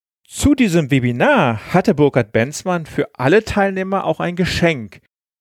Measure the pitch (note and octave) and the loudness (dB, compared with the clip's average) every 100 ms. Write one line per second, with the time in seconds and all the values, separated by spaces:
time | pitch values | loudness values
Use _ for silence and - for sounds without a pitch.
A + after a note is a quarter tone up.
0 | _ _ _ - C#4+ D4 A3 E3+ C#3 C#3 | _ _ _ -2 0 2 2 2 2 0
1 | A#2+ A#2+ A#3 C4+ C3+ A2 - F3+ G3 D3 | 0 0 2 2 2 -2 -2 0 2 2
2 | C#3+ C3 A#2 A2 B2 - F#3 F3 D3+ - | 2 2 0 -2 -2 -4 -6 -6 -6 -6
3 | C#3 - C#3 G#3 A3 G#3 G3 F#3+ F#3+ G3 | -6 -4 2 2 2 -2 -2 -2 -4 -4
4 | - D#3 E3+ F3 E3+ - E3+ C#3 G#2 - | -4 -4 -4 -2 -2 0 0 -2 -8 -18
5 | _ _ _ _ | _ _ _ _